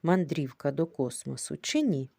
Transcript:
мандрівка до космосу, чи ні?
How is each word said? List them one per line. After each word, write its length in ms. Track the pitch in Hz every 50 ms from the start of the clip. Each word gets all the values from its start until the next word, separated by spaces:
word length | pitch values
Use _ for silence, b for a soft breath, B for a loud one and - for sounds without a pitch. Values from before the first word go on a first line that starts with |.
| -
мандрівка 680 | 165 180 185 180 143 160 - 143 131 - _ - 143
до 160 | 139 143 165 165
космосу, 680 | - - 135 123 - - - 139 135 127 - - - -
чи 240 | - - - 302
ні? 280 | 302 254 175 135 131 131 _